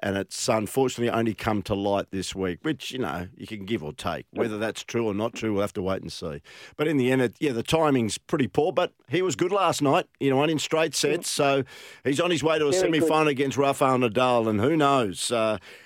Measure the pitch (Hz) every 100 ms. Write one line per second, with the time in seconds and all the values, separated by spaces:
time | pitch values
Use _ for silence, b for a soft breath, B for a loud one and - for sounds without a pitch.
0 | 101 98 95 - - 113 104 - 131 123
1 | 120 113 113 107 - 107 92 101 101 101
2 | - 95 90 95 95 85 156 143 - 127
3 | 104 78 90 - - 113 95 110 76 76
4 | - 78 - - 123 107 107 98 - 117
5 | 113 98 113 - 110 101 101 - 92 95
6 | - - 85 73 - B B B 151 151
7 | 123 131 127 - 151 117 113 160 156 135
8 | 110 - - 160 120 - 156 185 180 _
9 | - 160 185 151 175 202 175 147 143 160
10 | - - 139 131 151 156 - 160 165 -
11 | 143 156 - - 143 139 131 B B B
12 | 131 143 170 170 147 160 147 135 - 160
13 | 160 156 156 131 139 131 139 135 139 127
14 | 123 104 127 120 113 107 120 160 139 139
15 | 110 90 - 117 110 104 B B